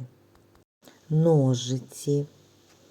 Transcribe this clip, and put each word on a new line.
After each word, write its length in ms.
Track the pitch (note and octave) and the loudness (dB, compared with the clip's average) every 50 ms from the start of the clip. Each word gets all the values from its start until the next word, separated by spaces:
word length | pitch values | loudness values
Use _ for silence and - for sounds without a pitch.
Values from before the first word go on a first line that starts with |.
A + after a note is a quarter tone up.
| B2 B2 _ _ _ _ _ _ _ _ _ _ _ _ _ _ _ - - _ _ - | -18 -18 _ _ _ _ _ _ _ _ _ _ _ _ _ _ _ -20 -20 _ _ -2
Ножиці, 1160 | D#3 D#3 D#3+ E3+ D#3+ D3 C3+ C3 B2+ B2 B2+ B2 C3 B2+ B2 - - - - C#3+ C#3+ C#3+ C#3+ D3 _ _ _ _ _ _ _ _ _ _ _ _ | 0 2 2 4 4 4 4 2 0 -2 -4 -6 -6 -6 -8 -12 -18 -10 -4 -2 -2 -2 -2 -6 _ _ _ _ _ _ _ _ _ _ _ _